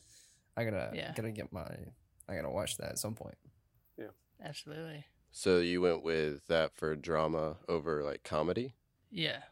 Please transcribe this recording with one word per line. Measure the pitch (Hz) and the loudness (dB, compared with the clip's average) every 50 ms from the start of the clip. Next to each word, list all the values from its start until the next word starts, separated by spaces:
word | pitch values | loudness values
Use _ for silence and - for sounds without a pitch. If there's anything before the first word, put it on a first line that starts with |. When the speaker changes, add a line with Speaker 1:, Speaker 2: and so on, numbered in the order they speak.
| - - - - - - _ _ _ _ - | -20 -20 -20 -20 -20 -20 _ _ _ _ -6
Speaker 1:
"I | 117 117 | -4 -2
gotta, | 110 101 92 62 55 - | -2 -2 -2 -4 -4 -4
Speaker 2:
Yeah. | - - - - | -6 -6 -6 -6
Speaker 1:
gotta | 131 110 113 110 | -4 -4 -4 -4
get | 107 - - - | -6 -8 -8 -8
my, | - - - - - - - 123 _ _ _ _ _ - - | -8 -8 -8 -10 -12 -12 -14 -16 _ _ _ _ _ -12 -8
I | 98 | -6
gotta | 78 78 69 | -4 -4 -2
watch | 65 95 - - - - | -2 -2 -2 -2 -4 -4
that | - - | -6 -6
at | - - | -4 -4
some | - 107 113 | -4 -4 -4
point." | - - - - _ _ - _ _ _ _ _ _ _ _ - - | -6 -10 -14 -14 _ _ -20 _ _ _ _ _ _ _ _ -14 -12
Speaker 3:
Yeah. | 113 104 - _ _ _ _ - | -12 -12 -14 _ _ _ _ -14
Speaker 2:
Absolutely. | 208 151 143 - - 151 151 160 165 160 156 147 139 - _ _ _ _ - | -12 -12 -12 -12 -12 -12 -10 -10 -10 -10 -12 -14 -14 -18 _ _ _ _ -10
Speaker 4:
So | - - 101 92 87 | 0 4 6 6 8
you | 87 87 87 90 90 | 6 4 4 4 6
went | 90 85 82 - | 6 4 4 2
with | 82 80 80 76 76 73 73 - | 2 2 2 2 2 0 -4 0
that | - 85 80 78 73 - | 4 4 4 4 4 0
for | - 82 78 78 | -2 0 0 0
drama | 73 - 85 80 78 80 78 82 78 78 78 78 - - - | 0 0 0 2 4 4 4 2 2 0 0 -2 -6 -2 0
over, | 87 82 71 80 78 76 71 | 0 0 2 0 0 0 0
like, | 71 69 - - | -2 -4 -6 -6
comedy? | - - 76 78 85 92 110 123 135 - _ _ _ _ _ _ - | -2 0 0 2 2 0 0 -2 -6 -8 _ _ _ _ _ _ -12
Speaker 2:
Yeah. | 226 175 160 151 - 131 - - | -6 -2 -2 -2 -2 -4 -8 -16